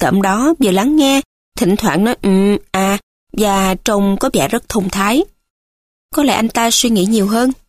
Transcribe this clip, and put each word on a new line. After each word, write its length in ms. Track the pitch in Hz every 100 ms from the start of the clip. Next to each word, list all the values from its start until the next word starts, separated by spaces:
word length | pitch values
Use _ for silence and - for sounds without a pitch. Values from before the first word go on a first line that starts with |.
tởm 220 | 147 190
đó, 320 | 196 202 247 330
vừa 120 | 220
lắng 260 | 185 240 302
nghe, 240 | 269 269 - _ _ -
thỉnh 200 | 170 208
thoảng 280 | 214 151
nói, 120 | 214 -
ừm, 340 | 196 190 196 208 -
à, 280 | 190 190 202 - _ _
và 420 | - 208 196 190
trông 420 | 185 - 202 202 196
có 100 | 269
vẻ 160 | 208 139
rất 200 | - -
thông 220 | 113 185
thái." 340 | 190 202 254 403 _ _ _ _ _ _ _ _
"Có 80 | -
lẽ 120 | 285
anh 140 | 202 226
ta 220 | 240 233
suy 200 | - 247
nghĩ 140 | 220
nhiều 220 | 190 226 196
hơn," 260 | 226 254 262